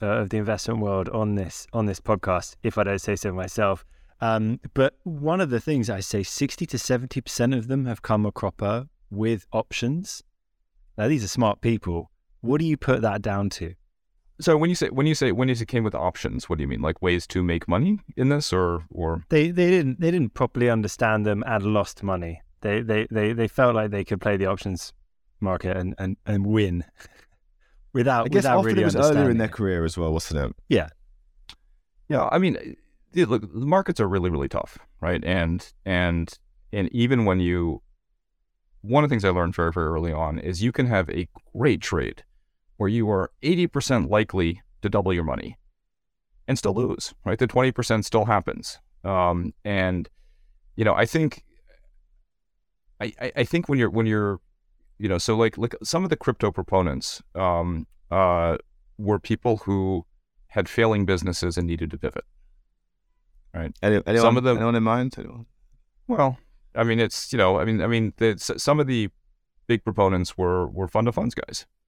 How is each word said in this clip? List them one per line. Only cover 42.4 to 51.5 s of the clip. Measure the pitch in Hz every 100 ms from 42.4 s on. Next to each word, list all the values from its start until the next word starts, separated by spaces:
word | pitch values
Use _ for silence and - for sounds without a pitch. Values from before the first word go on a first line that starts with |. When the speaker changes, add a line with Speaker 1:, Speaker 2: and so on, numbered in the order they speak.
| _ _ _ -
Speaker 2:
where | 101
you | 117 107
are | 95 90 _
eighty | 143 175 175
percent | 139 - 123 73
likely | 107 107 95 85 87 - -
to | 104
double | 104 95
your | 87
money | 80 - - - _ _ _ _ _ _ _ _ -
and | 131
still | 101
lose, | 98 123 - - -
right? | 98 110
The | 123
twenty | 127 131
percent | - 120 110 -
still | 113 107
happens. | 104 - - - - _ _ 98
Um, | 95 90 87 90 -
and, | 104 98 92 90 - _ - _ - _ - -
you |
know, | 107
I | - 113
think, | 165 156 - -